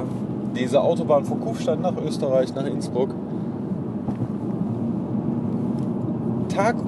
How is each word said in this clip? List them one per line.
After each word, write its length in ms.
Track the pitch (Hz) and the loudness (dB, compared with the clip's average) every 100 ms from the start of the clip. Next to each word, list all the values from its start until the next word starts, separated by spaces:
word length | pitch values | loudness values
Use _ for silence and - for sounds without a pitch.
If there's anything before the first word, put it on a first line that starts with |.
| 131 - - - - 120 | -2 -4 -4 -4 -4 -2
diese 240 | 127 131 | 2 4
Autobahn 440 | 127 170 147 143 | 6 4 6 4
von 140 | - 117 | 4 -2
Kufstein 420 | 127 - - 151 | -2 -2 0 2
nach 140 | 175 - | 2 0
Österreich, 480 | 151 - 143 131 127 135 | -2 0 2 4 2 0
nach 100 | 135 | -2
Innsbruck, 480 | 120 - 123 - - - - - - - - - - - - - - - - - 117 117 - - - - - - - - - - - - - - - - | -2 -2 0 0 -2 -4 -4 -4 -4 -4 -4 -2 -4 -2 -2 -2 -2 -2 -2 -2 -2 -2 -2 -2 -2 0 0 0 0 0 0 -2 -2 -2 -2 0 0 0
Tag, 260 | 185 214 233 | 2 2 2